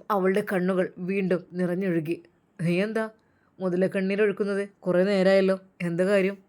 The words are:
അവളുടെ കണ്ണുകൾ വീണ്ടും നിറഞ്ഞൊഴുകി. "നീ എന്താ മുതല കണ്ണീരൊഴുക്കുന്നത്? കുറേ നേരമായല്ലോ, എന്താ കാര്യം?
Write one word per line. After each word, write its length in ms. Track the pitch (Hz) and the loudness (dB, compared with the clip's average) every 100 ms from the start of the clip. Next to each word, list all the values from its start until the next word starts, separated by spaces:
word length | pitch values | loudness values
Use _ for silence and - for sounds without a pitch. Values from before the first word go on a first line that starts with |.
| - | -2
അവളുടെ 300 | 208 185 196 | 0 2 0
കണ്ണുകൾ 440 | 202 190 180 185 175 - | 0 -2 0 0 -2 -4
വീണ്ടും 440 | 180 196 185 175 - | -4 -2 0 -2 -4
നിറഞ്ഞൊഴുകി. 640 | 180 180 175 196 170 156 165 - _ _ - | -4 -2 -2 -2 -2 -2 -8 -10 _ _ -6
"നീ 140 | 170 175 | -2 0
എന്താ 240 | 214 220 220 - _ _ _ - | 0 -2 -4 -10 _ _ _ -6
മുതല 280 | 185 175 185 | -4 0 0
കണ്ണീരൊഴുക്കുന്നത്? 760 | 196 190 202 214 196 202 196 202 _ | 0 -2 0 0 0 -4 -4 -6 _
കുറേ 220 | 185 180 | 0 2
നേരമായല്ലോ, 520 | 196 196 185 196 190 190 190 - | 2 4 4 4 4 0 -6 -8
എന്താ 220 | 175 170 185 | -6 -2 2
കാര്യം? 300 | 202 190 196 | 2 0 -4